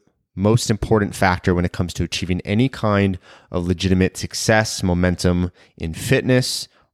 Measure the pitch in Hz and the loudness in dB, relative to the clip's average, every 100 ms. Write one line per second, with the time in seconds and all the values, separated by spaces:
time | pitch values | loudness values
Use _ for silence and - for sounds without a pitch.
0 | _ _ _ - 98 117 - 107 - 110 | _ _ _ -2 2 2 0 -2 0 0
1 | 101 - 95 90 - 87 90 - 87 - | 0 0 0 0 0 0 0 -2 -6 -4
2 | 87 - 87 90 - 104 131 - 110 101 | -6 -4 -4 -4 -2 0 0 0 0 2
3 | 98 90 - - - 90 87 87 90 92 | 2 0 -10 -20 -10 -4 -2 0 0 2
4 | 92 - 87 - - 110 107 - 95 87 | 2 0 -10 -6 2 2 2 -2 -2 0
5 | 90 87 90 90 90 - _ - 82 78 | 0 2 0 2 0 -6 _ -12 -10 -6
6 | - 135 - 127 127 - - _ _ | 0 0 2 2 0 -6 -10 _ _